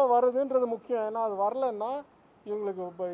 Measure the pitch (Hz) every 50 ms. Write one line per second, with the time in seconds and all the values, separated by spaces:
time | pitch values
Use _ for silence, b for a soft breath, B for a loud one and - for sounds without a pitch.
0 | 277 254 240 240 247 247 240 262 285 262 262 254 247 233 226 220 - - 247 226
1 | 214 214 220 226 226 220 202 190 196 208 233 262 269 254 220 202 208 240 269 294
2 | 277 - _ _ _ _ _ _ - 208 208 214 208 196 190 185 180 180 170 175
3 | 185 180